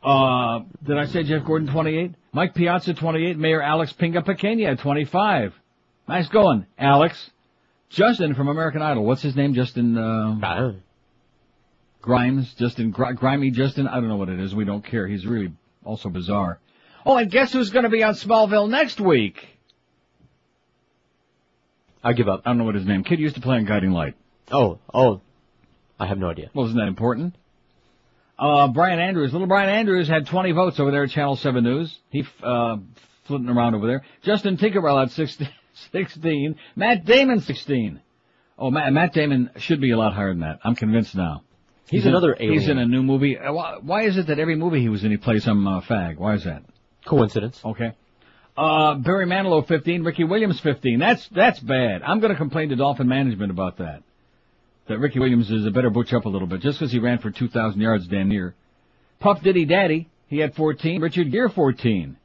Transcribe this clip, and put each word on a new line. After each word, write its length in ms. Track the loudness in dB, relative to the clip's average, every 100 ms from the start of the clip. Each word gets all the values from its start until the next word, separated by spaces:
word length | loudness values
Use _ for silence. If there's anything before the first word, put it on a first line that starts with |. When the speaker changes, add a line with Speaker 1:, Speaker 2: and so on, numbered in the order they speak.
Speaker 1:
Uh, 580 | 2 2 4 2 0 -4 -8 -14
did 120 | -4 -2
I 60 | -2
say 160 | -2
Jeff 200 | -2 -2
Gordon, 240 | 0 -2 0
twenty-eight? 460 | -2 -2 -2 -4 -8 _
Mike 220 | -2 -2
Piazza, 400 | 0 0 2 -2
twenty-eight. 420 | -4 -2 0 -2 -2
Mayor 240 | 0 0
Alex 300 | 2 0 -2
Pinga 320 | -2 -2 0
Pequena, 540 | -2 -2 0 0 0 -2
twenty-five. 720 | 0 -2 0 0 2 2 -2 -6 _ _ _ _ -6
Nice 200 | -4 0
going, 380 | 4 4 4 -2 _
Alex. 520 | 4 6 4 0 -20 _ _ _ _ _ _
Justin 440 | 2 2 4 0
from 140 | 0 -2
American 340 | 0 -2 -2
Idol. 220 | -2 0
What's 180 | 0 0
his 140 | 0 0
name? 160 | 0
Justin, 420 | 2 0 0 0 2
uh, 400 | 0 -2 -2 -2
Speaker 2:
I 120 | -4 -2
don't 160 | -4
know. 80 | -4 _ _ _ _ _ _ _ _ _ _ _ _
Speaker 1:
Grimes? 520 | 0 2 2 0 -2
Justin 380 | -2 -4 -2 -4
Gr-, 200 | -2 -4
Grimy 380 | -2 -2 0 0
Justin? 360 | 0 -2 0 -2
I 100 | -2
don't 120 | -2
know 80 | -2
what 120 | -4
it 120 | -4
is. 140 | -4
We 100 | -4
don't 200 | -4 -4
care. 220 | -4 -4 -4
He's 200 | -4 -4
really 260 | -4 -4 -8 _ _
also 240 | -12 -10 -8
bizarre. 500 | -8 -4 -2 -2 -6 _ _ _ _
Oh, 120 | 2 2
and 140 | 4
guess 220 | 2 2
who's 180 | 0 0
gonna 200 | 0 2
be 120 | 2
on 120 | 0
Smallville 560 | 0 2 2 4 2 2
next 300 | 0 -2 0
week? 460 | 2 4 2 -6 -20 _ _ _ _ _ _ _ _ _ _ _ _ _ _ _ _ _ _ _ _ _ _ _ _ _
Speaker 2:
I 100 | -2
give 140 | 0 0
up. 140 | 0
Speaker 1:
I 60 | -2
don't 80 | -2
know 60 |
what 100 | 0
his 120 | -2 0
name. 180 | -2
Kid 160 | 0 0
used 140 | 0
to 60 | -4
play 140 | -2 0
on 80 | 0
Guiding 240 | 0 0
Light. 220 | 0 -2 -8 _ _ _
Speaker 2:
Oh, 280 | 0 0 0 _
oh. 280 | 2 2 2 _ _ _ _ _ _ _ _
I 80 | -6
have 120 | -4
no 120 | -4
idea. 180 | -6 -10
Speaker 1:
Well, 100 | -4 -2
isn't 120 | -2
that 100 | -2
important? 460 | -2 -2 -2 -6 -10 _ _ _ _ _ _ _ _ _ _
Uh, 300 | 2 4 4
Brian 300 | 4 2 2
Andrews. 340 | 0 0 -2
Little 140 | -2 2
Brian 200 | 2 2
Andrews 400 | 2 2 0 2
had 180 | 0 0
twenty 260 | -2 0
votes 280 | 2 0 2
over 100 | 0
there 140 | 2
at 60 | 0
Channel 260 | -2 -2 -2
seven 260 | 0 2
News. 300 | 2 0 -4 -10 _
He, 160 | -8 -8 _
uh, 360 | -4 -2 -2 -4 -10 -20 _ _
flitting 260 | _ -6 0
around 240 | 2 2
over 120 | 2 0
there. 160 | -2 -6 -8
Justin 340 | -2 0 0 0
Tinkerbell 420 | 0 2 2 2
had 100 | 2
sixteen. 360 | -2 -6 -6 -12
<laughs> 40 | -12 _ -20 -10
Sixteen. 640 | -6 -6 -4 -2 0 -2 -6 -12 -4
Matt 300 | 0 0 4
Damon, 340 | 4 6 2
sixteen. 600 | 0 -8 -2 -2 -2 -6 _ _ _ _ _ -8
Oh, 120 | -4
Ma-, 200 | -2 2
Matt 240 | 2 2
Damon 340 | 0 2 2 0 -4
should 240 | -2 0
be 120 | 2
a 40 | 2
lot 160 | 2
higher 160 | 0 -2
than 100 | -2
that. 180 | -4 -6
I'm 120 | -4
convinced 400 | -2 2 0 0
now. 280 | -2 -4 -6 -14 _ _ _ _
Speaker 2:
He's 120 | 0
Speaker 1:
He's 60 | 2
in, 40 |
Speaker 2:
another 240 | 4 2 0
Speaker 1:
he's 260 | 0 0
Speaker 2:
alien. 60 | 2
Speaker 1:
in 60 | 0
a 80 | 2
new 160 | 2
movie. 360 | 2 2 0 -2
Uh, 120 | -4
why, 260 | -6 -6 -10
why 220 | -4 -2
is 160 | 0 0
it 80 | -2
that 120 | -2
every 180 | 0 0
movie 240 | 0 0
he 100 | 0
was 140 | 0
in, 60 | 0
he 60 | -2
plays 280 | 0 0
some, 220 | 2 2 2
uh, 140 | -2
fag? 380 | -2 -4 -4 -4
Why 160 | -2
is 100 | -2
that? 200 | -4 -10 -14 _ _ _ -2
Speaker 2:
Coincidence. 520 | 2 2 0 -6 -10
Speaker 1:
Okay. 280 | -12 -6 -8 -8 _ _ _ _ _ -4
Uh, 380 | 0 4 2 2
Barry 280 | 0 0 0
Manilow, 400 | 0 2 2 2
fifteen. 360 | 0 0 -2
Ricky 220 | -2 -2
Williams, 360 | 0 2 0 0
fifteen. 380 | 0 0 0 2
That's, 280 | 2 0 -2
that's 320 | 2 2 2
bad. 420 | -2 0 0 -2
I'm 180 | -2 0
gonna 160 | 0 0
complain 320 | -2 -2 -2
to 60 | 0
Dolphin 320 | 0 2 0
management 420 | 2 0 0 -4
about 280 | -2 -4 -4
that. 240 | -10 -10 _ _ _ _ _ _ _ _ _
That 100 | -4
Ricky 200 | -2 0
Williams 320 | 2 2 2
is 140 | 0
a 60 | 0
better 180 | 2 2
butch 240 | 0 0
up 140 | -2 -2
a 20 |
little 200 | -4 -4
bit, 120 | -4
just 180 | -4 -4
'cause 140 | -2
he 60 | -2
ran 200 | 0 -2
for 120 | -4
two 180 | -4 -4
thousand 320 | -2 -2 0
yards 260 | 0 0 0
damn 220 | -2 0
near. 260 | -2 -4 -12 _ _ _ _ _ _
Puff 220 | 0 2
Diddy 220 | 2 2
Daddy, 460 | 2 2 2 0 -6 _ _
he 120 | -2
had 160 | -2 0
fourteen. 440 | -2 0 -4 -2
Richard 300 | -2 -2 0
Gere, 160 | 0 0
fourteen. 680 | 2 0 2 0 -2 -4 -14